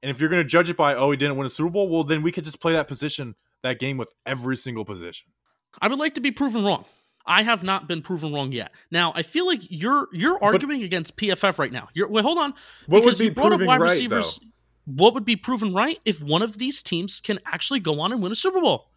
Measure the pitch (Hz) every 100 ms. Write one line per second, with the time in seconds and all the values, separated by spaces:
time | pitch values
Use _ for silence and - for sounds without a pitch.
0 | 131 131 156 180 147 165 175 170 151 135
1 | 135 143 143 135 135 - 160 180 196 165
2 | 147 156 156 175 156 147 170 160 - 139
3 | 151 - 131 104 _ _ 127 123 131 135
4 | 113 _ - 131 123 131 - 117 104 98
5 | 87 85 _ _ _ _ _ - 196 269
6 | 302 302 262 220 277 226 202 170 - _
7 | _ _ - 175 214 226 185 190 160 170
8 | - 180 156 147 135 127 101 _ _ 170
9 | 170 - 170 311 359 302 170 170 190 285
10 | - 175 240 370 208 190 277 285 196 180
11 | 160 - 214 180 202 - 139 123 - -
12 | 202 214 220 339 294 277 - - - 185
13 | 233 233 226 175 285 - 185 254 - 180
14 | 240 208 - - - _ _ _ - 135
15 | 202 247 220 226 - 247 214 185 254 330
16 | - 160 147 156 220 208 254 277 - 170
17 | 190 - - 202 - 175 - 269 170 147
18 | 170 240 185 220 381 370 320 147 _